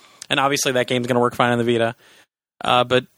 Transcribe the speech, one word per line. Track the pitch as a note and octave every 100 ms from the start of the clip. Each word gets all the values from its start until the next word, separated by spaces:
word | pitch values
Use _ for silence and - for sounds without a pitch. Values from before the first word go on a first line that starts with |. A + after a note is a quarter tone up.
| - _ -
and | D3
obviously | C#3 C#3+ C#3+
that | B2 B2
game's | B2+ A#2+
gonna | B2
work | A#2+
fine | - B2
on | A#2+
the |
Vita. | A#2 A#2+ A2+ - - - _ _ _ _
Uh, | - B2
but | B2 B2+ -